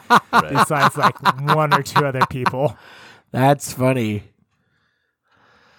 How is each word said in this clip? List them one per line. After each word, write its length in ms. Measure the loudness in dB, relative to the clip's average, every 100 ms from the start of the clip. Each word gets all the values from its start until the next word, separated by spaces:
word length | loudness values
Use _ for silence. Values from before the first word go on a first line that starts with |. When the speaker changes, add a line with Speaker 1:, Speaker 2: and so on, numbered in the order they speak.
| 4
Speaker 1:
<laughs> 220 | 0 2
Right. 160 | 0 0
Speaker 2:
besides, 440 | 0 0 2 0 2
like, 200 | -2 0 -2 -2 0 0
one 180 | 2
or 80 | 0
two 240 | 0 -2 -2
other 200 | 0 -4
people. 480 | -2 -4 -2 -2 -4 -16 -20 -20 -20 _
Speaker 3:
That's 400 | 0 2 2 -2
funny. 500 | -4 -2 0 -4 -6 -10 _ _ _ _ _ _ _ _ _ _ _ _ _ _